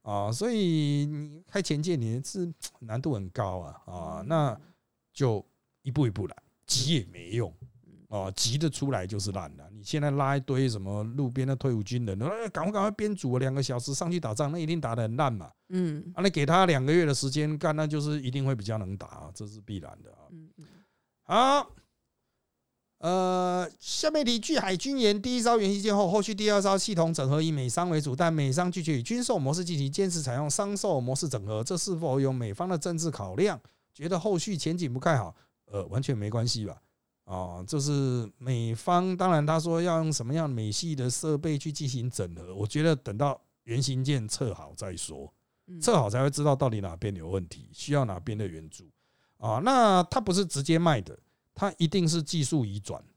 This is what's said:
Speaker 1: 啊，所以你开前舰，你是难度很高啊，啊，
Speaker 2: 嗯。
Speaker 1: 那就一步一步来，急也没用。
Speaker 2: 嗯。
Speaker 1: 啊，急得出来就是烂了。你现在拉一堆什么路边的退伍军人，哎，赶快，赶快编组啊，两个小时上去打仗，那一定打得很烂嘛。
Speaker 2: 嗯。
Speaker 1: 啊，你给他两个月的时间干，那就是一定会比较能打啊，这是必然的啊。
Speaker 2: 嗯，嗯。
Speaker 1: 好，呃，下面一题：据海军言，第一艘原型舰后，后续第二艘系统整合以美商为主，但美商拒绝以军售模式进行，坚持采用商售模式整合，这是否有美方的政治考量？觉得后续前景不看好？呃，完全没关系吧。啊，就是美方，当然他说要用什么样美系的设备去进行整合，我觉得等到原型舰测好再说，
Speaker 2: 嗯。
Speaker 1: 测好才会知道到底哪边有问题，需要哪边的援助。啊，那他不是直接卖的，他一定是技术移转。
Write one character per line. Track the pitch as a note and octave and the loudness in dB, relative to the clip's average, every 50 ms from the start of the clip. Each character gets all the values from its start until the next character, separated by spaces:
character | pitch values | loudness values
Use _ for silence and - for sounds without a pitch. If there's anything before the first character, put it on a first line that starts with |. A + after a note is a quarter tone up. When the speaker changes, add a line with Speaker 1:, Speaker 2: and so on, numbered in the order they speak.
Speaker 1:
啊， | _ A2+ G#2 G2+ G2+ G#2 | _ -2 -2 -2 0 -2
所 | A2+ B2 G3+ A#3+ | -2 -2 -2 0
以 | A#3+ A3 G3 F3 E3 D#3 D3+ C#3+ C#3+ C#3+ D3 | 2 2 2 4 4 2 2 2 2 0 0
你 | D3 D3+ D3 D3 D3+ D3 D#3+ - | 0 -2 -6 -8 -10 -14 -20 -20
开 | _ - G3+ | _ -4 -4
前 | F#3 - D3+ C#3+ | -2 0 -2 -2
舰， | D3+ F3+ F3 C#3+ | 0 0 0 0
你 | A#2 A2 A2+ B2+ C#3+ | 0 0 -2 -2 -4
是 | - - F#3+ F3+ F3 E3 _ - - _ _ | -6 -6 -6 -6 -6 -6 _ -14 -16 _ _
难 | B2 A2+ G#2+ B2+ | -10 -6 -6 -4
度 | C3 D#3+ | -2 -2
很 | C3+ G2+ G2 F#2 | -2 -2 -4 -6
高 | - - G#2+ F#2+ F2+ F#2 | -4 -4 -2 -2 -2 -6
啊， | E2+ D2 - - _ | -8 -10 -14 -16 _
啊， | - F2+ F2+ D#2+ D#2 D#2+ D#2+ | -12 -10 -10 -8 -8 -8 -8
Speaker 2:
嗯。 | F#2+ B2+ | -4 0
Speaker 1:
那 | D#3+ D#3+ D3 C3+ G#2+ - - - _ _ _ _ _ _ _ _ | 2 2 2 2 -2 -4 -12 -20 _ _ _ _ _ _ _ _
就 | _ - C3+ B2 A2 G2+ - _ _ _ _ _ _ _ | _ 0 2 2 2 0 -4 _ _ _ _ _ _ _
一 | _ C3+ | _ -4
步 | A#2+ D3+ C#3+ | 0 2 2
一 | A#2 | 2
步 | F#2+ G#2+ G2 | 2 -2 -6
来， | - - - _ _ _ _ _ | -6 -8 -12 _ _ _ _ _
急 | - - B2 A#2+ C#3+ E3+ | -2 -2 0 2 2 0
也 | C#3 F#2+ F2 | 0 0 -4
没 | F2+ F2 E2+ F2 | -12 -16 -12 -4
用。 | G2+ A#2+ A2+ E2+ D#2 _ | -2 -2 -2 -2 -6 _
Speaker 2:
嗯。 | - - _ - _ - - - - _ | -20 -20 _ -20 _ -20 -20 -20 -16 _
Speaker 1:
啊， | G#2+ G2+ F#2+ F#2+ | -6 -6 -4 -4
急 | F#2+ - - A#2 A#2 | -2 0 0 0 2
得 | D3 D#3+ D#3 | 2 0 0
出 | - - C#3+ C#3 | 0 -2 -2 0
来 | C3 G2+ F2+ | 0 -2 -2
就 | F#2 A2 G2+ | -4 -4 -4
是 | F2+ G#2+ | -4 -4
烂 | F#2+ G2 F2 D2+ C#2+ C#2+ | -4 -4 -6 -8 -14 -16
了。 | C#2+ D#2+ | -20 -20
你 | G2+ G#2+ G2+ | -20 -18 -10
现 | - - D3+ | -4 -2 0
在 | C#3+ D3 | 0 0
拉 | C#3 C#3+ C#3 C3+ C#3 | 2 2 2 2 0
一 | C#3 | 0
堆 | C3 - C#3 B2+ C3+ | 0 0 2 2 2
什 | B2+ A2+ G#2 | 2 0 -2
么 | F#2+ F#2+ G2+ G#2 G#2+ | -4 -4 -4 -4 -4
路 | A2+ A#2+ C#3 C#3+ B2 | -4 -4 -2 -2 -2
边 | A#2+ C3 B2+ | -2 -2 0
的 | C3+ C3+ | 0 -2
退 | B2+ - C3+ A#2+ | 0 0 0 0
伍 | A2 | 0
军 | G#2 - A#2+ B2 A#2+ | -2 -2 -4 -4 -2
人， | G#2+ F#2+ G2 | -2 -2 -2
哎， | A#2 D#3 G3+ A3+ A#3 G#3 | -2 -4 -4 -4 -6 -6
赶 | - - D#3 | -4 -2 -2
快， | G3 | 0
赶 | G#3+ G#3 | 0 0
快 | G3 G#3+ | 0 0
编 | G#3 - G#3+ G#3+ G#3 | 0 0 -2 -2 -2
组 | F#3 - B2+ | -2 -2 0
啊， | B2 B2+ | 0 2
两 | C3 C3 | 0 0
个 | C3 C#3 | 0 0
小 | C3 B2+ C3 A#2+ | -2 0 -2 -4
时 | A#2+ - | -2 -4
上 | C#3 C3 F3+ E3+ | -4 -2 0 0
去 | F3 F3 | 0 0
打 | D#3 A#2 | -2 -2
仗， | G#2+ A2 D3+ C#3 | -2 0 0 0
那 | D#3 F3 | 0 -2
一 | D#3+ | -2
定 | D#3 E3+ E3 | 0 -2 0
打 | C#3+ A#2 A#2 | 0 -2 -2
得 | A2+ | 0
很 | A2+ G#2+ A2+ | -2 -2 0
烂 | C3+ D3+ C3+ | 2 2 0
嘛。 | A#2 G2+ E2 - _ _ _ _ | 0 -2 -8 -12 _ _ _ _
Speaker 2:
嗯。 | F#3 F#3 F3+ E3 D3+ D3+ F3+ E3+ F3+ | -2 0 0 0 -2 -4 -8 -10 -6
Speaker 1:
啊， | - | 0
你 | F3+ G3+ | 0 2
给 | - D#3+ C#3+ | 2 2 2
他 | C#3 E3 F#3 F#3+ | 4 6 6 6
两 | F3 D#3+ C3+ | 6 6 4
个 | C3 C#3 | 4 4
月 | D#3 F3 E3+ | 4 4 4
的 | D3 | 4
时 | C#3 - C#3 C#3 | 2 0 0 0
间 | C3 D3+ D3+ D3+ D#3 D3 | 0 0 0 0 -2 0
干， | F3 E3 D3+ | 0 0 0
那 | D3+ D#3 | 2 0
就 | D3+ D3+ D3+ | 0 0 0
是 | C#3+ D3+ D3+ D3 | 0 0 -2 -2
一 | C3 B2+ | -2 -2
定 | B2 C#3 C3+ | -2 0 0
会 | C3+ C3+ | 0 0
比 | A2+ G2 | 0 -2
较 | G#2 A2 A2 | -4 -4 -4
能 | G2 F2+ G2 | -4 -6 -6
打 | F#2+ - - | -8 -10 -12
啊， | - C#2+ D2 D2 F2+ | -14 -16 -16 -16 -12
这 | - G#2+ | -12 -14
是 | G2+ G#2 A2 | -14 -14 -18
必 | G2+ G#2+ G#2 F#2+ | -12 -8 -8 -8
然 | D2+ C#2 - - | -8 -10 -18 -20
的 | - - | -20 -20
啊。 | - _ D2+ C#2+ | -20 _ -20 -20
Speaker 2:
嗯， | - D#3+ D#3+ E3 _ | -20 -20 -20 -20 _
嗯。 | - D#3 - - - _ _ _ _ _ _ _ _ _ | -20 -20 -20 -20 -20 _ _ _ _ _ _ _ _ _
Speaker 1:
好， | - D#3 G#3+ B3+ C4+ C#4 C#4+ C4 - - - _ _ _ _ _ _ _ _ _ _ _ _ _ _ _ _ _ _ _ _ _ _ _ _ | 0 2 4 6 6 4 2 0 -2 -14 -20 _ _ _ _ _ _ _ _ _ _ _ _ _ _ _ _ _ _ _ _ _ _ _ _
呃， | - E3 F3+ F#3 F#3 F#3 F#3 F3+ F3+ F3+ F3+ F3+ F3+ D#3+ - _ | -2 0 2 2 2 2 2 2 2 2 0 0 -2 -4 -8 _
下 | - - - - - D#4 | -8 -6 -4 0 0 2
面 | D#4 D4+ | 2 4
一 | D4 | 4
题： | A#3 A#3+ A#3 | 4 2 0
据 | G#3 - D#4+ C4+ | 0 0 0 2
海 | - F#3+ F#3+ | 2 2 0
军 | E3+ - C4 C#4 C4+ | 0 0 -2 0 4
言， | A#3 G#3 G#3 G#3 | 4 4 4 4
第 | G3 B3 B3 | 0 0 0
一 | B3 | 2
艘 | A3 A#3+ A#3+ A3+ | 4 4 4 4
原 | G#3 F#3+ | 4 4
型 | G3+ G3+ | 2 2
舰 | G3 A3 G3+ | 2 2 4
后， | G3+ G#3 F3 | 4 4 4
后 | F#3 G#3+ | 4 2
续 | G3 A3 | 2 0
第 | G#3+ G3 G#3+ G#3 | -2 0 2 4
二 | G#3 G3+ | 4 4
艘 | F#3+ G3+ G3 G3 | 6 4 4 4
系 | - - G#3 | 2 0 2
统 | E3+ E3 E3 | 2 2 2
整 | E3 - C#3 C3 | 2 0 2 2
合 | C#3+ D#3 | 2 2
以 | D#3+ E3 | 2 2
美 | D#3 C#3+ B2+ B2 | 0 0 0 0
商 | A2+ E3+ F3 F3+ | 0 0 0 2
为 | E3 D#3 | 2 0
主， | D3 C#3+ B2 | 0 0 0
但 | D3 - E3 | 2 2 2
美 | D#3+ D#3 C#3+ C3+ | 4 2 2 2
商 | B2+ E3+ F3+ F3+ | 2 2 2 0
拒 | F3 F#3 | 0 -2
绝 | D#3+ D#3 C#3+ | -2 0 0
以 | B2+ | 0
军 | A#2 - A3+ B3 | 0 -2 -2 -2
售 | B3 A#3+ B3 | 0 0 0
模 | F3+ C3+ C3 | 2 2 0
式 | D3+ F3+ F#3 | 0 -2 -2
进 | E3+ F3 | -2 -2
行， | D3 C#3 C3+ | -2 -2 -2
坚 | C#3+ - G3 F#3+ | 0 0 0 0
持 | E3+ E3+ | 0 -2
采 | D3 C3 A#2+ | -2 -2 -2
用 | C3 D3+ D3 | -2 -2 -2
商 | C#3+ - G3+ G3+ G#3 | 0 -2 -2 -2 -2
售 | F#3+ - G#3 E3+ C3+ | -2 0 0 0 0
模 | A#2+ B2 C3 | 0 0 -2
式 | C#3 - D#3 | -2 -2 -2
整 | C3+ A2+ F#2+ | -4 -4 -4
合， | G#2 A2 G#2+ A2+ | -2 -4 -2 -2
这 | - F#3+ | -2 -2
是 | E3+ - G3+ F#3 | -4 -2 -2 -2
否 | D#3+ E3+ D3+ B2+ C3+ | -2 0 0 2 2
有 | C#3 C3+ | 2 2
美 | C3 B2+ A#2+ G#2+ G2 | 0 -2 -4 -6 -4
方 | - F3 F#3 | -4 -2 -2
的 | F#3 D#3+ | -2 -2
政 | - F#3 E3+ | -2 -4 -4
治 | D#3+ E3 E3 | -2 -4 -4
考 | C3+ - G2+ F#2+ - | -4 -4 -8 -6 0
量？ | - F#3 G#3 E3+ A3 _ - _ _ _ _ | 0 2 0 0 -2 _ -20 _ _ _ _
觉 | _ - C#3+ E3+ | _ -10 -4 -4
得 | F#3+ F3 | -2 -2
后 | D#3+ A3 G3+ F3 | 0 0 0 0
续 | - G#3+ G3+ | 0 -2 -4
前 | D3+ - D#3 E3+ | -2 -2 -2 0
景 | F3+ F3 C3+ | 0 -2 -2
不 | A#2+ C3 | -2 0
看 | - E3+ D#3+ C3 | 2 2 2 2
好？ | G2+ E2+ - _ _ _ _ _ _ | 0 -2 -10 _ _ _ _ _ _
呃， | _ G2+ G2+ F#2 - | _ -6 -6 -4 -2
完 | G2 B2+ | -2 -2
全 | C3+ - C#3 | 0 0 0
没 | G#2+ G#2 G#2+ | 0 0 -2
关 | G#2+ A#2 A2+ | 0 0 0
系 | A#2+ - A#2 G#2+ | 0 0 -2 -4
吧。 | G2 - - _ _ _ _ _ _ _ _ _ | -6 -8 -12 _ _ _ _ _ _ _ _ _
啊， | - F#2+ F#2 F#2 F2+ F2 F2 F2+ | -10 -6 -6 -6 -6 -8 -10 -8
就 | G2 D#3 D3 | -4 -2 -2
是 | C#3 D3 D3 C#3+ C#3 C3 B2 B2 A2+ G#2+ - _ | 0 0 0 2 2 2 0 0 -2 -6 -10 _
美 | B2+ C3 C3 A#2+ A#2 A2+ A2+ | -4 -2 -2 0 0 -2 -2
方， | A2 - F#3+ F3+ F3 F3+ F#3 F#3 | -2 0 4 4 4 4 2 0
当 | F3 F#3 F#3 | 0 2 4
然 | F3 D3+ D3 | 4 4 4
他 | D3 D#3+ E3 | 4 2 2
说 | D#3 E3+ E3 E3 | 2 0 0 2
要 | E3+ F3+ E3 E3 | 2 2 2 2
用 | D#3+ D#3 | 0 0
什 | D3+ - A#2 | -2 -2 -2
么 | A#2 | -2
样 | C#3 E3 D#3+ D3 | -2 -2 0 -2
美 | C3 A2+ A2 G#2+ | -2 -2 -2 -2
系 | G2+ - - E3 D#3 | -2 -2 -2 -2 -2
的 | C3+ B2 B2 | -2 -2 -2
设 | B2 - - D#3 D3+ | -2 -2 0 0 -2
备 | C#3+ D#3+ E3 D#3 C#3+ | 0 0 -2 -2 -2
去 | - D#3+ | -4 -6
进 | D3 - D3+ | -6 -4 -4
行 | C3 B2 B2+ A2+ B2+ | -4 -2 -2 -4 -4
整 | - - G2 E2+ E2+ | -4 -4 -6 -6 -6
合， | E2+ F2+ F2+ F#2 | -12 -12 -12 -6
我 | G2 G2+ | -4 -4
觉 | G#2 - D3 D#3 | -2 0 2 4
得 | E3 D#3+ | 4 2
等 | C3+ _ - G2+ G#2 | 2 _ -8 -4 -2
到 | C#3+ C#3+ C3 - _ _ _ _ _ | 0 0 -2 -4 _ _ _ _ _
原 | A#2 A#2 B2+ | -4 -2 0
型 | C3 C3 C3+ C3 | 0 0 0 0
舰 | C3 C3+ D3 C3 A2 G#2 | 0 2 0 0 0 -2
测 | - - C#3+ A#2 F2 | -4 -2 -2 -4 -4
好 | D#2+ D#2 C#2+ F2+ | -6 -12 -16 -12
再 | - A2 G2 F2+ | -10 -10 -8 -8
说， | D#2+ - - D#2+ C#2 C#2 C#2+ _ _ _ _ _ _ _ | -8 -8 -10 -10 -12 -14 -16 _ _ _ _ _ _ _
Speaker 2:
嗯。 | - F3+ E3 | -18 -10 -2
Speaker 1:
测 | D#3 - A#3 | 2 4 4
好 | E3+ B2 G2+ | 4 4 2
才 | G#2+ B2 | 0 2
会 | C3+ C#3+ | 0 0
知 | C#3 - | 0 2
道 | D3 D3+ C#3 | 2 2 4
到 | C3 D3 B2+ | 4 2 0
底 | A2 G#2+ | 0 -2
哪 | F#2+ F#2 D#2+ | -4 -6 -8
边 | E2+ - G#2 G2 | -6 -4 -4 -4
有 | F2+ D#2+ E2 | -4 -6 -4
问 | F#2+ G2 F2+ | -4 -4 -4
题， | E2 - - - - | -4 -12 -18 -18 -20
需 | - - - - | -16 -14 -4 0
要 | D3 C#3+ C3 | 0 0 0
哪 | G#2+ F#2+ F2 | 0 -2 -6
边 | D#2+ A#2 G#2+ G#2+ | -6 -6 -4 -4
的 | G#2+ | -4
援 | F#2 E2 D#2+ D#2+ D#2 | -6 -6 -10 -14 -16
助。 | - - F#2 D#2+ _ _ _ _ _ _ _ _ _ _ | -18 -20 -20 -20 _ _ _ _ _ _ _ _ _ _
啊， | A2+ A2+ G#2+ A#2+ | -2 -2 0 2
那 | E3+ B3 C4+ B3+ A#3 G#3 F#3+ F3+ F3 | 2 4 6 8 8 8 8 6 4
他 | - - - | 4 2 0
不 | G#3+ F#3+ | 2 2
是 | F3 F#3 G3+ | 2 2 2
直 | E3 - C#3 | 0 -2 -4
接 | C#3 - E3 E3 | 2 4 4 6
卖 | F3 E3+ D3 A2+ | 6 6 4 4
的， | F2+ E2 - - _ _ _ _ _ _ | 0 -6 -14 -18 _ _ _ _ _ _
他 | _ - G3 G3+ E3 - | _ -2 -2 -2 0 2
一 | E3+ D#3 | 0 2
定 | D3+ G3 F3 D#3+ | 4 4 4 4
是 | D#3+ E3+ | 2 2
技 | D3+ - - E3 C#3 | -2 0 0 0 0
术 | - E3 D3+ A#2+ | 2 2 0 0
移 | G#2 G2 G#2 | 0 -2 -6
转。 | G2+ - E2+ - - - _ | -6 -8 -10 -12 -12 -18 _